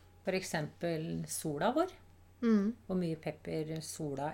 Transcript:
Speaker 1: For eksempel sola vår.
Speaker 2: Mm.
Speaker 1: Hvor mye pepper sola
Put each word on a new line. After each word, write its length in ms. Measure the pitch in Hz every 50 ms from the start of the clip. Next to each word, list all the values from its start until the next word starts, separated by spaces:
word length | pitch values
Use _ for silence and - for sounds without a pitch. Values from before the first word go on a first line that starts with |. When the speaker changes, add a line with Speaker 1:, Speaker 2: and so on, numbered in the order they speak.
| - - - - -
Speaker 1:
For 60 | 196 185
eksempel 920 | 185 190 - - 160 147 - - - 175 170 165 156 160 165 165 165 160
sola 440 | 151 - - - 160 143 147 175 226
vår. 180 | 262 311 359 370 - - - - - - - - - -
Speaker 2:
Mm. 320 | 240 226 220 202 196 220 240 - -
Speaker 1:
Hvor 80 | - 190
mye 180 | 185 180 165 160
pepper 680 | 156 - 160 151 - - 165 160 160 156 156 160 160
sola 520 | 156 - - - 156 147 139 135 143 156